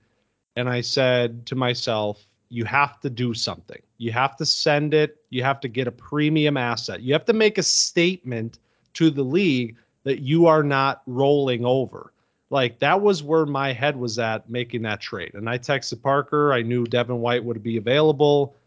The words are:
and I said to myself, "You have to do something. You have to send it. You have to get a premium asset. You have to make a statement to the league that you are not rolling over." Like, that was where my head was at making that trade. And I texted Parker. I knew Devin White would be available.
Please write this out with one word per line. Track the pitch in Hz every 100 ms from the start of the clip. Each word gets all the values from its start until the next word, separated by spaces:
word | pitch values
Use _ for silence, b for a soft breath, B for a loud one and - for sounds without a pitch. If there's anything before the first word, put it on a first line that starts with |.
| _ _ _ _ _ 120
and | 123
I | 123
said | 120 139 127 123 120 120 117
to | 131
myself, | 123 120 - 110 104 101 _ _ -
"You | 120 104
have | 135 143 -
to | 139
do | 117 123
something. | 113 - 85 - - _ -
You | 113
have | 120 139 -
to | 151
send | - 160 147 151
it. | 151 151 - -
You | 123
have | 131 135
to | 127
get | 117 123
a |
premium | - - 147 151 156 147 139
asset. | 120 113 - 92
You | 127
have | 156 -
to |
make | 220 214 214
a |
statement | - - - 180 175 185 127 117 113 - _ _ _ -
to | 160
the | 143
league | 131 170 190 127 117 - b _
that | 135 135
you | 135 160 170
are | 156
not | 143 135 135 - -
rolling | 123 139 147 135 120 120
over." | 131 120 - - _ _ _ -
Like, | 139 123 117
that | 139 190
was | 208 175
where | 147 160 147
my | 135 139
head | 120 147 135
was | 123 113
at | 113 110 -
making | 123 120 120
that | 110 101
trade. | - 101 80
And | 101 113
I | 123
texted | 123 139 - 113
Parker. | 139 139 139 151 147
I | 127
knew | 113 123
Devin | 117 123 120 120
White | 117 120 117
would | 113
be | 113 113
available. | 107 143 156 139 147 143 139 _